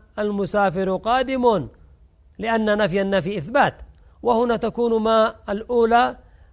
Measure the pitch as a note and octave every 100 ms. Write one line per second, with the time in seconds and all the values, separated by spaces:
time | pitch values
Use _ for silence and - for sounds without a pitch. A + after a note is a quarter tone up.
0 | - - G#3 G3+ F#3+ G#3 G3 F3 F#3+ F#3
1 | G#3+ B3+ B3+ C4 B3 G3 A#2 - - -
2 | _ _ _ - A3 A3+ G#3+ G#3 G3 G3
3 | G3 G3 D#3+ G3+ D3+ C4+ F3+ - - -
4 | - - A#3 A#3 A#3+ A3+ A3+ - A#3+ A3+
5 | A3 A3+ A3 - - G3+ - A#3+ A3+ A#3
6 | B3+ B3 - - -